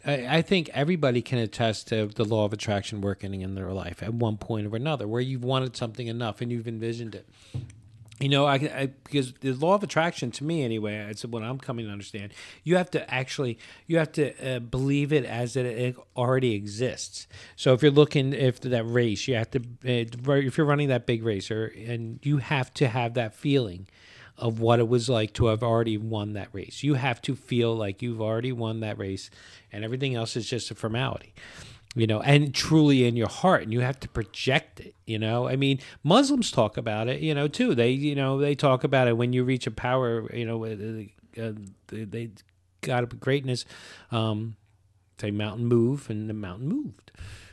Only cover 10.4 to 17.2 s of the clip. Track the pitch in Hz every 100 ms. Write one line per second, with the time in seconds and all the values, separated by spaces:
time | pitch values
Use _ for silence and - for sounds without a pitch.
10.4 | 147 170 127 110 104 107 104 107 120 117
11.4 | 110 135 - 117 110 101 98 104 101 -
12.4 | - - 151 180 175 151 - 131 131 -
13.4 | 131 113 - - - 160 156 160 135 -
14.4 | 135 127 120 127 135 143 143 151 120 113
15.4 | 123 131 127 113 123 123 - - 123 131
16.4 | 127 104 104 101 123 80 - -